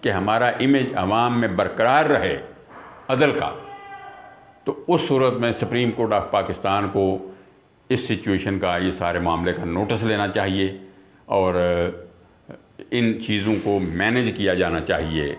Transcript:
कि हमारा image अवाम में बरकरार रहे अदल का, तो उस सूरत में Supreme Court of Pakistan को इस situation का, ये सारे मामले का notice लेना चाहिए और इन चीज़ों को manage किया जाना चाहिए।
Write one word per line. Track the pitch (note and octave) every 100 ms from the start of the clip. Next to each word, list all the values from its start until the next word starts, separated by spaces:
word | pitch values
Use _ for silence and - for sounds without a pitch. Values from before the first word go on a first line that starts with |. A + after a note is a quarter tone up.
कि | -
हमारा | G2 G2 A2+ A#2+ -
image | C3 C#3 B2
अवाम | A2 F#2 A2 A#2+ A#2+
में | A2+ F#2
बरकरार | F#2+ - A#2 C#3 D3+
रहे | C3 F2+ C#2 - - - - - - -
अदल | C3 C#3+
का, | - - - - - - - - - - - - - -
तो | - -
उस | E3+ -
सूरत | C3+ C3 B2
में | A#2
Supreme | A2 G2+ A#2 B2
Court | A2 A2+
of | G#2 G2
Pakistan | G#2 F#2+ F#2+ G2 G2+ G2+
को | G2 G2 F#2+ - - - _ _ _ _
इस | B2+ -
situation | A2 - F#2+ - G2
का, | F#2 F2
ये | F#2
सारे | F2+ F2 F2
मामले | E2+ E2 F2
का | F2
notice | F2 E2+ G#2+ A#2
लेना | A2 G#2+ G#2
चाहिए | G2+ G2 F#2+ F#2+ G2 - - - _ -
और | G2+ F#2 F2+ F2 F2 F2 F2+ - - - _ _ - _ _ -
इन | B2 A#2 A2+
चीज़ों | - G#2+ G2+
को | G#2+ G#2 G2+
manage | F#2+ E2+ G2+ B2 A#2+ F#2
किया | G2
जाना | F2+ F2+ E2
चाहिए। | D#2 E2+ D#2+ D#2 C#2+